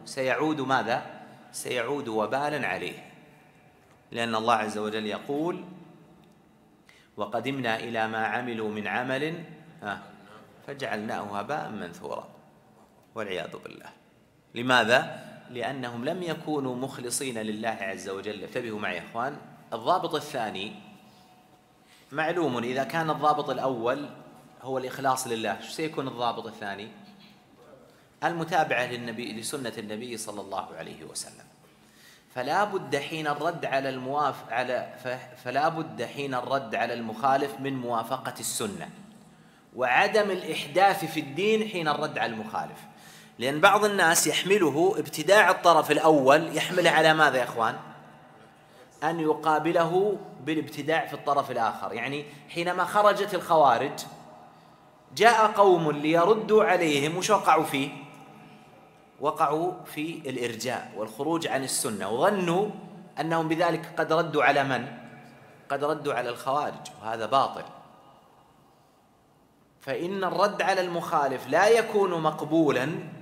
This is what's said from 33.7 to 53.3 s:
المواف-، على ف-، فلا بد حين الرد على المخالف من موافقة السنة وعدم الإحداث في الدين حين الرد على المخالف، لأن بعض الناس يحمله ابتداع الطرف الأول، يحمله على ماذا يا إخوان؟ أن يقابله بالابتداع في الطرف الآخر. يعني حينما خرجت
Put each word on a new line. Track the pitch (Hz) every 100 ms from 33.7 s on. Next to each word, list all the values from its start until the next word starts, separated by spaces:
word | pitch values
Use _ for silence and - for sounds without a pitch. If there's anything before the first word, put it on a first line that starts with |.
| 135 135
المواف-، | 131 127 139 143 131 -
على | 117 127 123 - -
ف-، | 127 127 - -
فلا | 123 135 160
بد | 160 156 110
حين | 117 131 139
الرد | 123 120 135 117 104
على | 120
المخالف | 117 113 110 131 139 233 -
من | 135 135
موافقة | 120 117 117 127 123 -
السنة | 113 - 113 87 76 - - - - - - _ _ -
وعدم | 123 131 202 208 202
الإحداث | 185 175 151 147 151 196 190 165
في | 151
الدين | 139 139 202 220 214
حين | 180 156
الرد | 147 147 127
على | 117
المخالف، | 110 107 95 80 - - - - - - -
لأن | 123 151
بعض | 196 202 208
الناس | 196 165 170 156
يحمله | 143 180 202 156 139 185 156
ابتداع | 147 - 151 208 180
الطرف | 185 175 160 147
الأول، | 151 160 151 131 151 165 151
يحمله | 160 180 170
على | 151 160
ماذا | 156 151 127
يا |
إخوان؟ | 117 117 113 120 - - - - - - - - - - - -
أن | 151 170
يقابله | 156 151 160 151 156 170 165 185 208 190 - - 131
بالابتداع | 160 - 143 139 160 135
في |
الطرف | 143 147 139 131
الآخر. | 123 110 - 95
يعني | 107 123 147 147 - -
حينما | 170 170 180 175
خرجت | 208 208 190 196